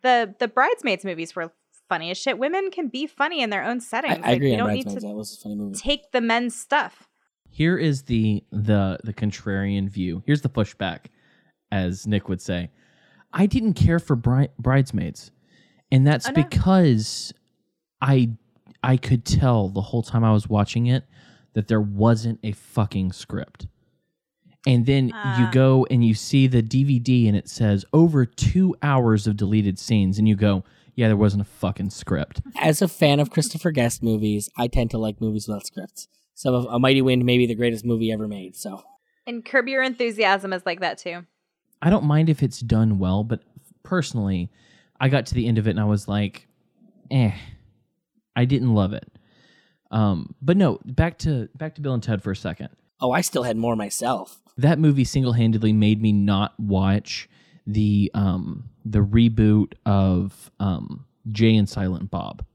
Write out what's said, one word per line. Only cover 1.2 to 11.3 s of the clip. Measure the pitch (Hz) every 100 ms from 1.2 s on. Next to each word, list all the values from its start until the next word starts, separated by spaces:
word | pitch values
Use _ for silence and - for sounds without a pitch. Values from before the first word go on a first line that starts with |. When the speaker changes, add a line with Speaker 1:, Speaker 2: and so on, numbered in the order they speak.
| 165
Speaker 1:
were | - 165 _ _ _ _
funny | 170 165
as | 185
shit. | 269 226
Women | 269 370 392
can | 359 285
be | 254 302
funny | _ 294 339
in | 233
their | 202
own | 165 247
Speaker 2:
I, |
Speaker 1:
settings. | 233 226 320 -
Speaker 2:
I | 143
Speaker 1:
Like, | 123
Speaker 2:
agree | 139
Speaker 1:
you |
Speaker 2:
on | 113 107
Speaker 1:
don't |
need | 104
Speaker 2:
Bridesmaids. | - 98
Speaker 1:
to | 104
Speaker 2:
That |
was | 104 - -
a |
funny | - 208
movie. | 208 196
Speaker 1:
take | - 285 _
the | 254
men's | 233 233 240
stuff. | - - 294 - _ _ _ _ _ _
Speaker 3:
Here | - 160 180
is | 156 135
the, | - 113 110 104 _
the, | 110 104 104 95 90
the | 110
contrarian | 104 104 - - 98 98 101 98
view. | 101 90 85 -
Here's | 147
the | 139
pushback, | 120 104 - 95 82 - _ _